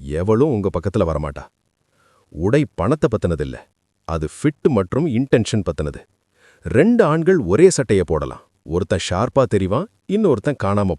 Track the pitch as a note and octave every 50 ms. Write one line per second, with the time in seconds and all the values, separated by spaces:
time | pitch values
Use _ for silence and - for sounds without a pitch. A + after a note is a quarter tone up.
0 | B1+ C2+ D2 D#2+ F2+ G#2 A2 A2+ C#3+ D#3+ B2+ G#2 F#2+ F#2+ - F2 D#2+ F#2+ - A2
1 | F#2 E2 D#2 D2+ D2 D2 C#2 C#2 - - _ _ _ _ _ _ _ _ _ _
2 | _ _ _ _ _ _ - D2+ E2+ G2+ B2+ D3+ C#3+ - - - F#2 G#2+ D3+ D3+
3 | - C#3 A2 F#2+ - F2 E2+ C#2+ D2 C2 B1 - - _ _ _ _ _ _ _
4 | - - E2 D#2+ D#2 D2 - - - D3+ D3+ _ - F#3 C3 G2+ F#2+ - - B2+
5 | F3 D#3+ A2 A2+ C#3 - - B2 G#2+ - - A2 F#2 - E2 - D#2 D2 C#2 -
6 | - _ _ _ _ _ _ _ _ _ _ _ - - - A#2+ E3+ A3+ B3 A3+
7 | G3+ D3+ D#3 E3 D#3+ E3+ F#3+ E3 G#2+ E2 F#2+ B2+ F3 F#3+ - - B2+ - G#2+ F#2+
8 | F2 - E2 D2 C#2+ B1+ - - _ _ _ _ _ - D#2 F2+ G2 - G#2 F2+
9 | - - F2+ F2+ A#2 B2+ - - B2+ - - G2 F#2+ F2+ G2+ C#3 G3 - _ _
10 | _ - F#3 G#3+ A3 F3 C3 G#2 - D3+ C#3+ - - G2 G2+ G2+ - F#2 E2